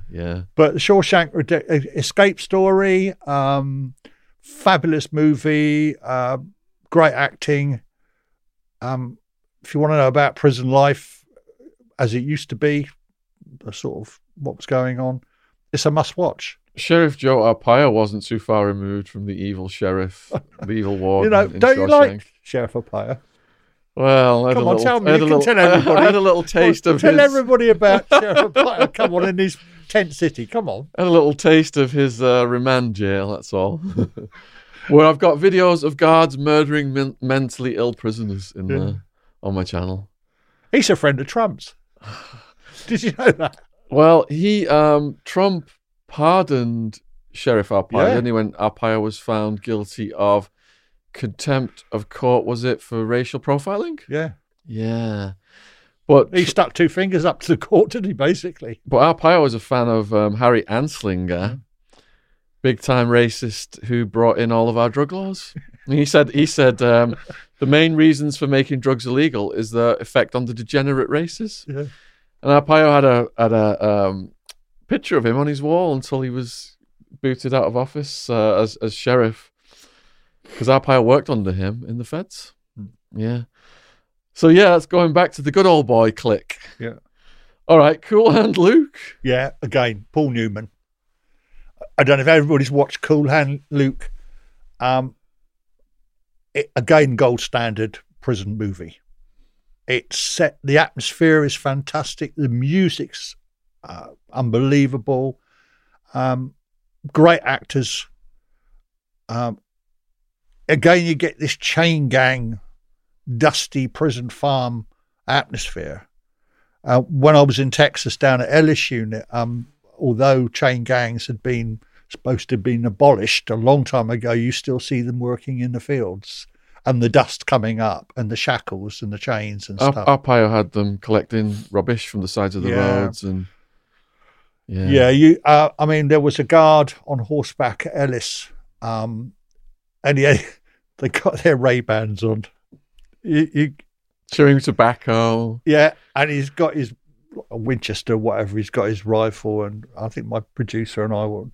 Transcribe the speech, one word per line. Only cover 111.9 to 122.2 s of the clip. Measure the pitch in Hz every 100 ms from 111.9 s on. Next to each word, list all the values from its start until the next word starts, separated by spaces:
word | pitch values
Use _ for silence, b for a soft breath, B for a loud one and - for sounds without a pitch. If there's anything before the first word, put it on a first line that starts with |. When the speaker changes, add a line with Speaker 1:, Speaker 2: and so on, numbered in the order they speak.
| 160 135
Speaker 2:
gang, | 131 131 131 113 110 - - _ _ _ _ - 117
dusty | 151 - - 143 131
prison | - 156 120 123
farm | - 143 135 123 117 110 _ _ _ -
atmosphere. | 139 - 107 - - 76 76 - _ _ _ _ _ _ _
Uh, | - 127
when | 165 143 143 151
I |
was | 143 127
in | 131
Texas | - 147 - 120 -
down | 139 127
at | 123
Ellis | 151 156 143 -
Unit, | 123 110 110 -
um, | 117 117 120 117 _ _ -
although | 131 113 135 131 120
chain | - 135 127
gangs | 117 127 120 117 -
had | 110
been | 131 120 113 110 _ _ _
supposed | -